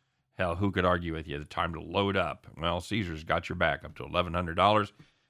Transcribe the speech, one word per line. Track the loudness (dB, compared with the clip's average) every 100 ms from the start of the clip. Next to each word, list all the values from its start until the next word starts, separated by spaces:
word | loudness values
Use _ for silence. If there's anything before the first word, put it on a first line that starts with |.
| _ _ _ -4
hell, | -2 0
who | 0
could | 2
argue | 2 2 0
with | -6 -6
you? | -8
The |
time | -6 -4 -4
to | -4
load | -4 0 2 2
up. | 0 -4 -14 -4
Well, | -2 -2
Caesars | -2 -4 -4 -6
got | -2 -2 -2
your | 0
back | 0 0
up | -6 -12
to |
eleven | -2 -2 0
hundred | -2 -2
dollars. | 4 6 6 2 -6 -20 _